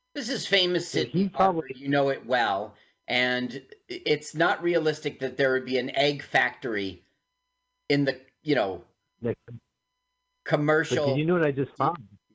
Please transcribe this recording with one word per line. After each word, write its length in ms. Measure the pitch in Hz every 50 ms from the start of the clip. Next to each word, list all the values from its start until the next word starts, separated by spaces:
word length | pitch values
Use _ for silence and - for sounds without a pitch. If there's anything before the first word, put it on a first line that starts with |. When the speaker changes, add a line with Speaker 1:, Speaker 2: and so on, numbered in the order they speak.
| _ _ _
Speaker 1:
This 120 | 285 233 208
is 200 | 269 196 - -
famous 440 | 190 190 180 180 180 170 170 -
Speaker 2:
Yeah, 100 | - 165 156
Speaker 1:
Sydney 180 | - - 175 202
Speaker 2:
he 40 | 190
probably 400 | - 170 190 190 175 165 - -
Speaker 1:
Harbor. 100 | - 127
You 100 | 139 139
know 200 | 143 143 139 139
it 180 | 135 - 107
well. 480 | 113 127 123 117 104 98 98 107 107 - _ _ _ _ _ _
And 460 | - 120 123 127 123 127 127 127 117 117 139 - - - - _ _
i-, 140 | 123 - -
it's 280 | 160 151 147 - - -
not 260 | 151 165 180 - -
realistic 600 | 170 175 170 165 156 156 147 147 - 147 - -
that 160 | 131 127 -
there 160 | - 139 131
would 120 | 131 131 127
be 140 | 127 131 127
an 160 | 120 135 -
egg 300 | 139 143 147 147 143 -
factory 800 | - - 135 123 123 - - - 131 110 101 98 95 92 - _ _ _ _ _ _ _ _ _ _ _ _ _ _ _ _ _ _
in 160 | 143 143 139
the, 160 | 135 131 - - _ _ _
you 140 | _ 147 143
know, 260 | 123 104 98 92 87 - _ _ _ _ _ _ _
Speaker 2:
Nick. 180 | 120 117 110 - _ - 120 113 - _ _ _ _ _ _ _ _ _ _ _ _ _ _ _ _
Speaker 1:
commercial 640 | - 156 151 147 151 156 156 160 - - 170 147
Speaker 2:
But 40 | 139
did 60 | 135 143
you 60 | 156
know 80 | 165 180
what 100 | 175 160
I 80 | 147
just 180 | 135 135 135 - -
found? 220 | - 135 156 170 - 104 98 101 - _ _